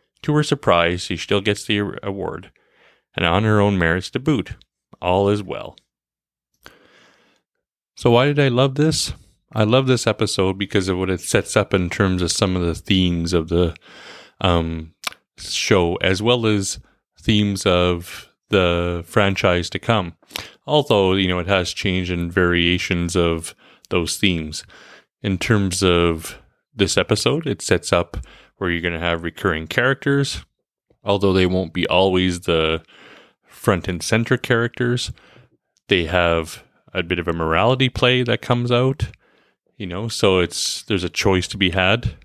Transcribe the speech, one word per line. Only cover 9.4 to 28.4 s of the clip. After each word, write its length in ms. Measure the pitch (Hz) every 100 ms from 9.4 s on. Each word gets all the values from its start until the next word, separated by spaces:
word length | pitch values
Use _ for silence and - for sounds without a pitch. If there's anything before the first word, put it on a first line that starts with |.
| _
I 120 | 110
love 240 | 107 127 131
this 180 | 123 113
episode 500 | 107 104 - 95 95
because 300 | 98 101 92
of 100 | 90
what 140 | 92
it 120 | 90
sets 340 | - 107 - -
up 180 | 101
in 160 | 95 87
terms 320 | - 95 92
of 80 | 85
some 240 | - 95
of 80 | 92
the 140 | 85 80
themes 560 | - 95 90 85 85
of 160 | 87 82
the, 260 | 85 87 - - - - - - -
um, 540 | 92 85 82 82 80 _ - - _ -
show, 580 | - - - 101 85 90
as 260 | 90 95
well 240 | 110 123 110
as 320 | 104 95 - _ _ _ _
themes 460 | - 104 101 95 101
of 640 | 87 90 87 87 - - _ -
the 520 | 98 87 87 87 87 82
franchise 600 | 113 101 95 95 87 87
to 100 | -
come. 340 | - 110 87 - _ - - _ -
Although, 460 | 147 139 107 95
you 160 | 98 90
know, 120 | 90
it 60 | 87
has 280 | 98 87
changed 360 | - 101 90 90
in 200 | 87 85
variations 880 | 90 87 87 85 90 - 87 85 90
of 380 | 85 82 82 - _ _ -
those 260 | 90 80 -
themes. 480 | 98 82 78 78 - - - - _ _
In 140 | 104 92
terms 460 | - 107 98 90
of 560 | 95 87 85 82 - - _ _ _
this 220 | 113 95 -
episode, 500 | - 107 127 147 156
it 140 | 101
sets 320 | - 90 -
up 240 | 87 87 - - -